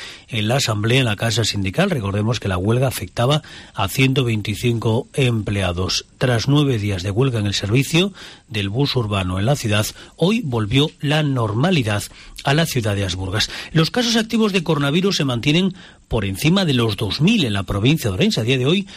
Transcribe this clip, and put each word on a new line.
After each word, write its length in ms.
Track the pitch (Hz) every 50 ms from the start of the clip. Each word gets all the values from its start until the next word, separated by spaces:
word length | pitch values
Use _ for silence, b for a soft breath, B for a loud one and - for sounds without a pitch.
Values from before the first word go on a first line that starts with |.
| B B B B B B
en 200 | - 110 104 107
la 80 | 123
asamblea 440 | 139 - - 110 104 104 113 123 135
en 60 | 131
la 100 | 113 101
Casa 280 | - 117 117 107 120 110
Sindical. 460 | - - 101 95 98 - - 185 202
Recordemos 500 | 175 131 98 98 98 104 104 110 123 -
que 80 | - 104
la 100 | 92 90
huelga 280 | 92 107 113 127 135
afectaba 560 | 127 - - 101 - - - 120 131 147 151 B B B B B B B
a 140 | - 104 95
ciento 360 | - - 135 131 131 139 127
veinticinco 840 | 120 113 107 101 - 101 - - 123 117 113 107 117 110 123 - - -
empleados. 920 | - 135 123 117 110 98 113 104 101 95 90 87 87 95 82 - - - - - -
Tras 300 | - 127 123 113 - 139
nueve 300 | 143 147 147 139 127 110
días 240 | 101 104 98 87 87
de 80 | 101
huelga 280 | 95 110 139 135 120 110
en 80 | 104
el 80 | 101 98
servicio 580 | - - 98 110 135 131 - - 165 185 202 196 B B B B B B _
del 200 | - 104 98 98
bus 280 | 104 123 143 135 -
urbano 420 | 127 113 101 104 98 92 90 92 95
en 80 | 101
la 100 | 120 147
ciudad, 300 | - - 110 104 104 107 - B B B B B
hoy 260 | - 160 185 226 233 233
volvió 460 | 143 120 113 107 98 120 135 147 160 - -
la 220 | - 139 143 156 151
normalidad 800 | 143 135 123 113 101 101 113 143 185 190 151 117 107 104 104 - - B B B B B B -
a 100 | 139 139
la 120 | 156 165
ciudad 280 | 156 - 127 104 107 101
de 100 | 101 98
Asburgas. 460 | 92 92 92 95 92 92 107 - B B B B B -
Los 180 | 156 160 -
casos 260 | - 254 240 240 220
activos 360 | 233 220 220 233 220 220 208 185
de 100 | 196 156
coronavirus 540 | - 160 143 143 139 156 185 185 196 185
se 80 | - 156
mantienen 500 | 135 123 117 110 147 151 175 190 190 185 B B B B B B _
por 160 | - 113 98
encima 400 | 98 95 95 - 156 180 202 190
de 80 | 156 131
los 240 | 120 117 113 101
dos 240 | - 113 98 - -
mil 240 | 147 196 240 220 151
en 80 | 113 101
la 120 | 101 90
provincia 440 | - 98 101 101 135 160 160 - 107
de 60 | 92
Orense. 260 | 92 175 220 214 -
A 40 | 110
día 120 | 117 135
de 100 | 127 123
hoy 200 | 139 180 202 196 B B